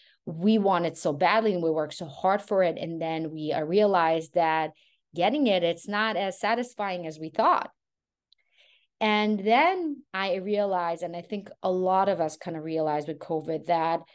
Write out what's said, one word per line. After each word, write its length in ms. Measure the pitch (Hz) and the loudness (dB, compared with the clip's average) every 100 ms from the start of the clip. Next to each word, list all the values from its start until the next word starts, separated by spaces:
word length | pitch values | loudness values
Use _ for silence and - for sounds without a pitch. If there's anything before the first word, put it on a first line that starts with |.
| _ _ - | _ _ -12
we 320 | 160 202 220 | 0 4 4
want 280 | 196 180 170 | 4 2 0
it 100 | - | -2
so 140 | 170 | -2
badly 420 | 143 175 214 220 | 2 4 4 2
and 80 | 180 | 2
we 80 | 165 | 0
work 220 | 156 147 | 0 -4
so 140 | - 160 | -8 -14
hard 360 | - 185 202 | -2 0 0
for 220 | - 190 | 0 2
it. 120 | 180 160 | 2 0
And 220 | 165 165 | -6 -6
then 300 | 160 160 160 | -4 -4 -6
we, 220 | 156 151 | -6 -4
uh, 100 | 156 | -4
realize 680 | 151 196 208 185 165 165 160 | 0 2 4 4 2 0 -2
that 420 | 175 160 160 156 - _ _ _ | 0 2 2 -2 -8 _ _ _
getting 320 | 160 190 294 247 | -2 0 2 2
it, 160 | 185 | 2
it's 240 | 170 170 - | 0 -2 -4
not 300 | 208 220 202 | -2 0 -2
as 240 | 196 180 | -4 -2
satisfying 680 | 208 233 240 - 202 180 160 | -2 -2 -4 -6 -6 -6 -8
as 120 | 156 | -10
we 120 | 160 | -6
thought. 400 | - 269 339 - _ _ _ _ _ _ _ _ _ _ _ _ - | 0 2 2 -2 _ _ _ _ _ _ _ _ _ _ _ _ -2
And 380 | 214 208 214 208 | 2 2 2 0
then 640 | 202 240 339 381 320 269 - | 2 4 4 2 -4 -8 -8
I 220 | 190 196 | -4 -2
realized, 720 | 185 190 202 202 185 170 165 | -2 -2 0 0 0 -2 -4
and 100 | 170 | -6
I 80 | 175 | -8
think 260 | 170 208 190 - | -8 -10 -10 -6
a 80 | 190 | -2
lot 380 | 185 185 190 196 | 0 2 4 4
of 120 | 175 | 2
us 160 | 156 - | -2 -4
kind 200 | 175 160 | -8 -8
of 80 | |
realized 420 | 160 160 156 151 147 | -4 -2 0 -2 -4
with 140 | 151 | -8
covid, 460 | - 160 151 156 156 | -6 -4 -4 -4 0
that 360 | 165 165 165 - | 0 2 -2 -6